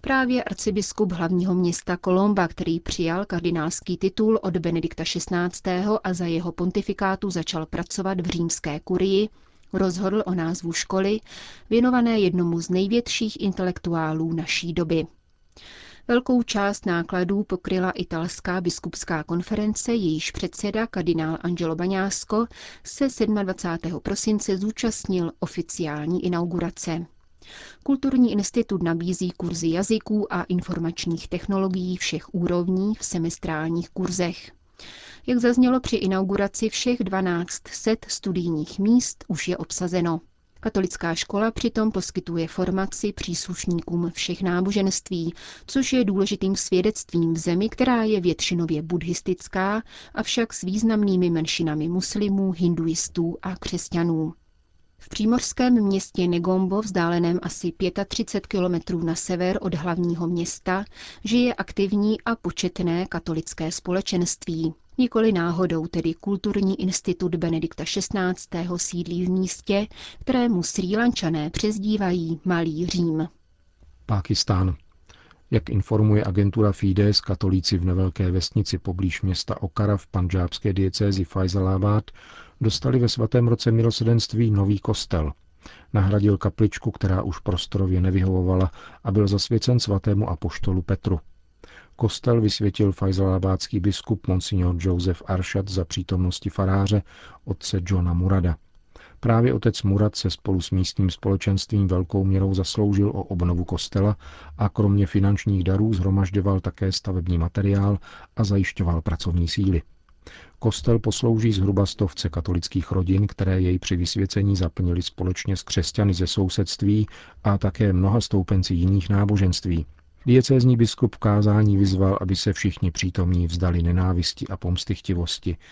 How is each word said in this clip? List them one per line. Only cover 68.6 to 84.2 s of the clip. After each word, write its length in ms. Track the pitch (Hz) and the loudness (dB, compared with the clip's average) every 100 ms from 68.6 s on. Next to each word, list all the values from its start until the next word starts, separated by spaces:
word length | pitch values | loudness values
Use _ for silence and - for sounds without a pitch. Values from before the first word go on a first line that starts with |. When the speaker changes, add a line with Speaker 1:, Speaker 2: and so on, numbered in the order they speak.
| 175 180 | -4 -4
Speaker 1:
sídlí 480 | - 175 170 170 180 | -4 -6 -4 -2 -2
v 40 | |
místě, 560 | 185 185 - - 196 208 - - - | 0 -2 -4 -2 -2 -2 -10 -18 -10
kterému 420 | - 254 240 185 | -2 2 2 0
Srí 340 | 165 - 185 214 | -2 -4 -2 2
Lančané 540 | 240 - 165 165 151 | 2 2 0 -2 -2
přezdívají 880 | - 214 214 208 214 190 180 165 160 | -2 -2 0 0 0 0 0 -2 -4
Malý 420 | 180 170 165 156 175 | 0 0 0 -2 -2
Řím. 420 | 180 170 156 151 _ _ _ _ _ - - - | 0 0 0 -4 _ _ _ _ _ -20 -12 -2
Speaker 2:
Pákistán. 680 | 104 - 104 - 92 92 80 - _ _ - - _ - | -2 0 0 2 2 2 -2 -8 _ _ -20 -20 _ -2
Jak 200 | 113 - | -2 0
informuje 540 | 107 - 110 107 104 | -2 2 4 4 4
agentura 480 | 101 92 101 113 101 | 2 2 2 4 2
Fides, 480 | 98 101 95 104 101 | 2 2 4 4 2
katolíci 580 | - 95 95 92 - 92 | 0 -2 2 2 2 0
v 60 | |
nevelké 460 | 90 90 92 - 92 | 2 2 0 0 0
vesnici 480 | 90 - 110 98 90 | 0 0 -2 0 -2
poblíž 440 | - 90 92 - | -4 -2 -2 0
města 400 | 92 90 - - | -2 -2 -4 -6
Okara 340 | - - 104 101 | -6 -2 0 0
v 100 | - | 0
pandžábské 640 | 98 90 92 90 - 104 | -2 0 0 0 -2 -2
diecézi 520 | 95 95 - 101 98 | 2 0 2 0 0
Faisalabad 800 | 90 98 92 98 92 95 104 104 - - - - - - | -2 0 0 2 2 2 2 2 0 -10 -20 -20 -14 -2
dostali 380 | 107 - 131 123 | -2 0 2 2
ve 100 | 120 | 2
svatém 400 | - 110 123 120 | 0 2 4 4
roce 220 | 113 120 | 2 2
milosedenství 800 | 113 117 - 113 117 | 4 4 2 4 2